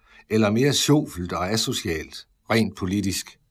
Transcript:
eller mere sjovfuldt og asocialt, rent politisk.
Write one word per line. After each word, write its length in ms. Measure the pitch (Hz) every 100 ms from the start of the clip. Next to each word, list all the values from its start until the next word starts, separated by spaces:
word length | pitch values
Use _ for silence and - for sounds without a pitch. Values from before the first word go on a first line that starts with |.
| _ - -
eller 220 | 110 107
mere 220 | 110 139
sjovfuldt 600 | 135 - 147 131 87 87
og 180 | 90 90
asocialt, 760 | 110 135 117 104 - - - - _ -
rent 260 | 113 104 -
politisk. 640 | 95 101 98 87 - - _